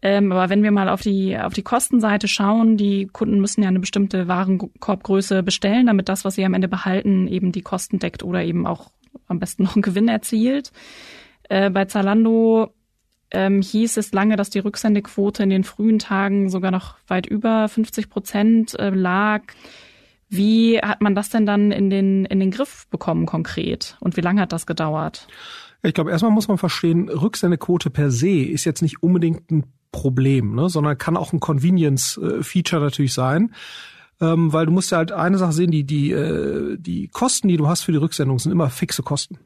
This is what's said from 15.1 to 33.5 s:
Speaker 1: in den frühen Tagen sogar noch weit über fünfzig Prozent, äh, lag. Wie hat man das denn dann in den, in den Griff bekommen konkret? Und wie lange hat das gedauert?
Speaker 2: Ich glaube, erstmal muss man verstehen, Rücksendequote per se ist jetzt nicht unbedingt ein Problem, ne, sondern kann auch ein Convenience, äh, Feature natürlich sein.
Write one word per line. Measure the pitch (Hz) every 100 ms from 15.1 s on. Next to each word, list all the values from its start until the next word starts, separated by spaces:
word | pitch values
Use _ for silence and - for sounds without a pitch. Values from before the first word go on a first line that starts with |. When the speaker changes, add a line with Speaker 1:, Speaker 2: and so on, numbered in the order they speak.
| - 202 202
Speaker 1:
in | 196
den | 190 190
frühen | - 214 220
Tagen | - 196 196 202 196
sogar | 185 185
noch | 185 - - _
weit | 185 185
über | 214 226 226 214
fünfzig | - 220 - 214
Prozent, | - - 208 214 226 220 -
äh, | 202
lag. | 190 185 185 214 214 - - - - - _ _ _ _
Wie | 185 208 220 226 226
hat | 208 -
man | 208
das | 196 202
denn | 233 208
dann | 208 208
in | 202 196
den, | 196 196 196
in | 185 190
den | 190
Griff | 202 277 - -
bekommen | - - 165 165
konkret? | 165 165 - 165 - - -
Und | - 180
wie |
lange | 175 202
hat | 180
das | 165 -
gedauert? | 165 156 156 156 - - - - - - _
Speaker 2:
Ich | -
glaube, | 156 160
erstmal | 165 226
muss | 214 220
man | 190
verstehen, | 180 - 170 165 -
Rücksendequote | 135 185 - 180 175 - 180 160
per | - 147
se | 120 165
ist | 185 131 156
jetzt | - 151
nicht | 160 -
unbedingt | 170 180 165 160 _
ein | 160 139 _ _
Problem, | - 139 127 135 135 104 113
ne, | 170
sondern | 165 151 143
kann | - 170
auch | 165
ein | 170
Convenience, | - 147 151 185 156 135 - -
äh, | - -
Feature | - 185 170 165
natürlich | 147 - 139
sein. | - 127 151 226